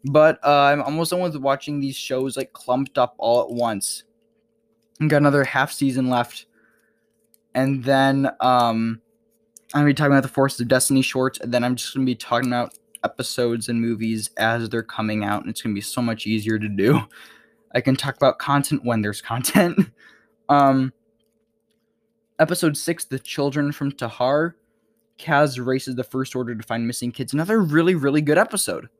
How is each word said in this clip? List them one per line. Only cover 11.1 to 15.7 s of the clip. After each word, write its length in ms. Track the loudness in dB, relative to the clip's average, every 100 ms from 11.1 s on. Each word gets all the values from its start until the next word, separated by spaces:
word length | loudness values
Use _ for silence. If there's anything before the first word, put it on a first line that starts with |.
| -2 -4 -4
and 140 | -4
then 100 | -2
I'm 120 | 0 -4
just 180 | -6
gonna 100 | -4
be 100 | -4
talking 360 | -4 -4 -2 -2
about 240 | -4 -4 -10 _ -8
episodes 640 | -8 -6 -6 -2 -2 -2 -2
and 120 | -2
movies 480 | -2 -2 -2 -4 -6 -2
as 320 | 0 0 -4
they're 140 | -6
coming 420 | -6 -6 -4 -2
out, 160 | -2 -4
and 80 | -6
it's 140 | -8
gonna 120 | -6